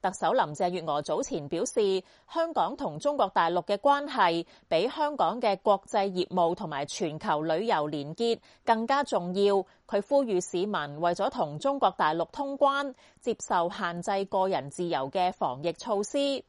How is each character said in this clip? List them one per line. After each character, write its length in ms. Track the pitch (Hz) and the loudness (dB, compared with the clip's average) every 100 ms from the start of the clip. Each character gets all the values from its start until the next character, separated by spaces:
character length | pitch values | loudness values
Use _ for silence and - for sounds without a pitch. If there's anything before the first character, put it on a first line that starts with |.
特 80 | 185 190 | -2 0
首 140 | 170 | 2
林 100 | 254 165 | 2 0
鄭 160 | 151 180 | 0 -2
月 100 | 180 160 | -2 -2
娥 160 | 147 | -2
早 200 | 151 160 | 0 -4
前 240 | 277 170 143 | -2 -6 -4
表 120 | 170 240 | -4 -2
示， 360 | - 202 190 - - _ | 0 2 0 -4 -20 _
香 220 | 330 330 | -4 -2
港 200 | 294 175 | 0 0
同 240 | 247 175 151 | 0 -6 -2
中 200 | 285 294 | -2 2
國 120 | 196 | 2
大 160 | 196 165 | 4 2
陸 120 | 175 - | 2 0
嘅 100 | 202 | 0
關 300 | 277 285 294 | 4 2 0
係 400 | 262 185 170 170 - _ | 2 4 2 -4 -16 _
比 220 | 165 226 | 0 0
香 260 | 311 294 | 0 -2
港 240 | 294 - 233 | 2 0 2
嘅 200 | 233 190 | 0 2
國 200 | - 196 | 2 2
際 260 | - 214 196 | 2 -2 0
業 180 | 180 - | -2 -2
務 260 | 180 170 | 2 2
同 160 | 175 170 | 2 -4
埋 160 | 143 147 | -6 -6
全 340 | - 165 151 | -4 -4 -4
球 220 | 214 151 | -2 0
旅 240 | 160 165 214 | 2 0 2
遊 200 | 170 151 | 0 0
連 260 | 147 143 165 | -4 -8 -2
結 220 | 233 233 - _ | 0 0 -6 _
更 220 | - 226 233 | 0 0 2
加 180 | 277 | 0
重 300 | 285 208 175 | 2 -2 0
要。 220 | 180 202 196 185 _ - | 2 4 4 0 _ -4
佢 160 | 202 202 | -4 2
呼 160 | 277 | 2
籲 160 | 247 180 | 2 -2
市 160 | 180 175 | -2 -4
民 360 | 208 185 147 147 | -2 -4 -6 -2
為 100 | 175 | -2
咗 160 | 175 196 | 0 -2
同 300 | 247 160 151 | -2 -4 -2
中 200 | 269 277 | -2 2
國 140 | 202 185 | 0 2
大 160 | 160 | 2
陸 120 | 165 165 | 2 -4
通 240 | - 277 277 | -4 -6 2
關， 380 | 277 277 277 262 - _ | 2 2 -4 -10 -20 _
接 160 | - 214 - | -6 -6 -2
受 220 | 190 170 | 0 0
限 320 | - 185 175 | -2 -6 -4
制 240 | 175 196 | -2 -2
個 240 | 196 190 190 | 0 0 0
人 220 | 165 139 | 0 -4
自 140 | - | -6
由 260 | 175 151 135 | -2 -2 -2
嘅 200 | 190 180 | 0 -2
防 280 | - 156 127 | 0 -4 -2
疫 80 | 165 | -4
措 280 | 165 - 202 | -6 -4 -2
施。 400 | 208 285 277 269 | 0 0 0 -2